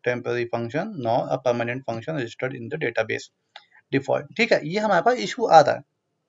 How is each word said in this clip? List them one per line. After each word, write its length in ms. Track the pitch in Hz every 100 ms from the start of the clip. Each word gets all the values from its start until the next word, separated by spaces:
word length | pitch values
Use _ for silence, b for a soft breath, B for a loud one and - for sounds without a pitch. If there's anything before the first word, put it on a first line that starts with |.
temporary 460 | 131 120 120 120 120
function 440 | 117 117 147 214 185
nor 300 | 117 127 165
a 80 | 139
permanent 480 | 127 120 117 127 131
function 300 | 117 110 156
registered 380 | 113 - 135 135
in 120 | 117
the 100 | 156
database 460 | 135 113 110 117 - _ _ B B B _
default, 440 | 135 139 131 147 -
ठीक 140 | 226
है, 80 | 180 151
ये 120 | 196
हमारे 220 | 214 180 233
पास 120 | 247 202
issue 180 | - 220
आ 140 | 165
रहा 160 | 135 117
है। 80 | - _ _ _